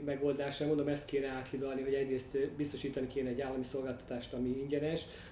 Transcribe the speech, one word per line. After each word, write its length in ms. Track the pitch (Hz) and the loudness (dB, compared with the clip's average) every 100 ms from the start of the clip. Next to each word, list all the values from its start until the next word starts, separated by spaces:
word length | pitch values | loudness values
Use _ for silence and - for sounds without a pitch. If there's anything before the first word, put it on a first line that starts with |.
| 143 | -2
megoldás, 520 | 135 143 135 143 - | 2 2 2 0 0
mert 120 | 151 | 2
mondom, 160 | 147 143 | 4 4
ezt 180 | 143 - | 0 0
kéne 220 | 139 135 | 0 0
áthidalni, 540 | 131 131 131 135 135 | -2 -4 -2 -2 0
hogy 120 | 135 | 2
egyrészt, 420 | 135 131 127 127 139 | 2 4 0 0 0
ö, 40 | 143 - | 0 0
biztosítani 500 | 143 139 139 131 127 | -2 -2 -2 -2 0
kéne 220 | 139 127 | 0 0
egy 120 | 123 | 0
állami 220 | 131 131 | 0 -2
szolgáltatást, 680 | 127 135 131 123 - 123 - | -2 -2 -2 -4 -6 -6 -4
ami 160 | 127 127 | -2 0
ingyenes, 560 | 135 139 143 151 165 - - - | 0 2 2 2 0 -4 -12 -14